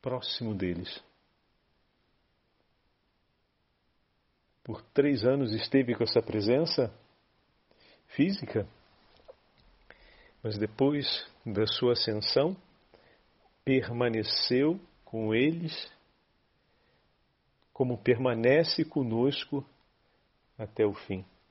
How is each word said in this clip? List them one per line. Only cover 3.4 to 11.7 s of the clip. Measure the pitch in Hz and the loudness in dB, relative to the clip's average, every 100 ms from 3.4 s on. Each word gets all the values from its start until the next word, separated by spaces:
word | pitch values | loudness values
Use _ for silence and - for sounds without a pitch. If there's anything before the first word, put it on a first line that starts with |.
| _ _ _ _ _ _ _ _ _ _ _ _ | _ _ _ _ _ _ _ _ _ _ _ _
Por | - 107 - | -10 -10 -2
três | - 143 131 | 2 2 4
anos | 117 139 123 | 2 2 0
esteve | 107 - 135 120 | -2 2 2 2
com | 117 | 0
essa | 113 120 | 2 2
presença | - 107 101 127 160 - 113 - _ _ _ _ _ _ _ _ _ _ _ | 0 -2 2 2 2 0 -2 -4 _ _ _ _ _ _ _ _ _ _ _
física, | - 165 196 131 113 98 - _ _ _ _ - - _ _ _ _ _ - - - - _ | -2 0 0 -4 -6 -6 -12 _ _ _ _ -20 -20 _ _ _ _ _ -20 -20 -20 -20 _
mas | 110 104 | -8 -4
depois | 107 110 135 147 131 - - _ 117 | -6 2 2 2 -4 -6 -10 _ -6
da | 101 | -2
sua | 110 | 0